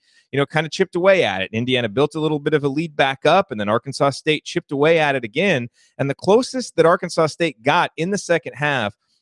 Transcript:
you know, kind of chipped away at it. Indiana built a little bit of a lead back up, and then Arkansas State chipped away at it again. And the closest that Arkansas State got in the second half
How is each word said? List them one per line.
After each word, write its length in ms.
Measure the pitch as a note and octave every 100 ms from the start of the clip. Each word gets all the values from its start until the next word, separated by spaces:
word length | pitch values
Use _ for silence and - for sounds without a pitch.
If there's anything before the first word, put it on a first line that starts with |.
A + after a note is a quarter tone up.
| _ _ _
you 60 | C3+
know, 80 | C#3
kind 220 | D#3 D#3+
of 40 |
chipped 240 | - F#3 F3
away 280 | F#3+ F#3+
at 180 | A#2 F#2+
it. 80 | F#2+
Indiana 380 | A2 B2 B2 A#2
built 240 | G2+ D3
a 80 | D#3
little 180 | D#3 D3+
bit 140 | D3
of 100 | D3+
a 60 | C#3
lead 260 | C#3 E3 D3
back 300 | C#3 C3+ D3+
up, 240 | F3+ G3
and 100 | G#2+
then 80 | G2+
Arkansas 440 | A2+ C#3 - C#3
State 340 | C3+ - D3+ -
chipped 260 | F3 -
away 280 | C#3 D3+ E3
at 160 | D3+ C3+
it 80 |
again. 460 | A#2 A#2+ G3 D3 A#2+ _ _ -
And 100 | C#3
the 80 | -
closest 600 | F3+ A3 B3+ B3+ - -
that 100 | D#3+
Arkansas 420 | F#3 F3 - D#3+
State 360 | - E3+ B2+
got 280 | A2 E3+ D3 -
in 140 | E3+
the 80 | G3+
second 340 | - E3 C3+
half 420 | A#2 D3 C3+ G#2 - _ _